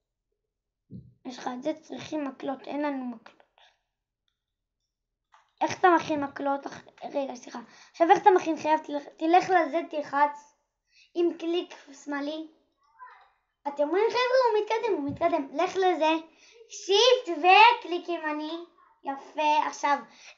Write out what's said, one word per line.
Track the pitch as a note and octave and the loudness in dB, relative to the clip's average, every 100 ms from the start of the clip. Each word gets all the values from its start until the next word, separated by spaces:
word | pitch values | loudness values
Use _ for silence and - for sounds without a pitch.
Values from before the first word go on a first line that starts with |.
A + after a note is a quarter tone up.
| _ _ _ _ _ _ _ _ _ F#3+ - _ C4 | _ _ _ _ _ _ _ _ _ -20 -20 _ -18
יש | B3 | -12
לך | - B3 | -10 -8
את | |
זה, | D4+ | -6
צריכים | D#4 - B3+ - D4+ | -8 -10 -14 -8 -6
מקלות, | C#4 C4+ C#4+ C4+ | -6 -8 -10 -10
אין | - C#4+ | -8 -6
לנו | D4 C4+ B3 | -4 -6 -8
מקלות. | A#3 - _ _ _ _ _ _ _ _ _ _ _ _ _ _ _ _ _ _ _ _ _ _ - | -12 -18 _ _ _ _ _ _ _ _ _ _ _ _ _ _ _ _ _ _ _ _ _ _ -6
איך | D#4 - | -6 0
אתה | F#4 E4 | 4 4
מכין | - D4+ | 2 -4
מקלות? | C#4 - C#4 C#4 C#4 | -6 -6 -4 -4 -6
אח-, | - - - - | -16 -20 -18 -10
רגע, | C#4+ C4 B3 | -6 -6 -8
סליחה. | - A#3+ - - - | -14 -16 -16 -20 -10
עכשיו | - E4 | 2 4
איך | F#4+ | 6
אתה | G#4 F#4 | 6 6
מכין | E4 D4+ | 4 -2
חרב? | D4+ D#4 D#4 | 0 0 -2
תלך, | C#4+ - - | -10 -10 -4
תלך | D#4+ F4+ F4+ | 4 4 4
לזה, | F#4 D4 E4 D4 | 2 2 -2 -6
תלחץ. | D4+ C#4+ C#4 D4 - - _ _ _ _ _ _ | -8 -4 0 0 -2 -20 _ _ _ _ _ _
עם | E4+ E4+ - | -2 -2 -2
קליק | E4 F4 D#4 - - C#4 | -4 -4 -6 -12 -20 -16
שמאלי. | C#4+ C#4+ C#4+ D#4+ D#4+ _ _ _ _ - B4+ - _ _ _ _ C#4+ | -8 -6 -6 -8 -12 _ _ _ _ -20 -20 -20 _ _ _ _ -8
אתם | C#4+ | -4
אומרים, | D4 F#4 A4 | 0 2 2
"חבר'ה, | A#4+ B4 C5 A#4+ | 0 2 2 2
הוא | G#4+ | 0
מתקדם, | G#4 A4 A#4 E4+ | 0 -2 -2 -2
הוא | C#4+ | -4
מתקדם." | - E4 E4 C4+ C#4+ | -2 -2 -2 -4 -4
לך | F#4 F#4 | -4 0
לזה. | F#4 D#4 D#4 D#4+ - _ _ - - | 0 2 0 0 -6 _ _ -18 -16
שיפט | - - G4+ B4+ B4 E4+ D#4 | -10 0 4 6 4 0 0
וקליק | F4+ G4 A#4 A#4+ E4 F4 - | 6 8 8 6 -2 -8 -6
ימני. | E4 D#4 D4+ D4+ E4+ F4 _ _ _ | -6 -6 -6 -8 -10 -14 _ _ _
יפה, | C#4 C#4 - D#4 D4+ D4+ C#4+ | -12 -10 -10 -2 2 2 0
עכשיו. | - C#4+ C4+ - - - | -2 0 0 -4 -20 -14